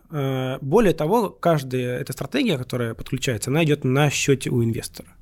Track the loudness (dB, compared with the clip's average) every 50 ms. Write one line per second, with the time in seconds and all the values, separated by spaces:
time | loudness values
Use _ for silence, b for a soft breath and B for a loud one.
0 | _ -10 -6 -4 -2 -2 -2 -2 -2 -4 -4 -6 -4 2 2 4 6 4 4 2
1 | 0 2 2 2 0 0 -4 -2 2 2 2 2 0 -2 -4 -4 -2 -2 -4 -6
2 | -6 -8 -8 -8 -8 -4 -2 0 0 0 0 -2 -2 -4 -4 -4 -4 -4 -4 -8
3 | -8 -6 -6 -4 -2 -2 -2 -2 -2 -2 0 2 2 2 2 2 2 0 2 4
4 | 2 2 2 0 2 2 2 2 2 -2 0 2 2 2 0 -2 -6 -10 -14 -16
5 | -18 -18 -20 -20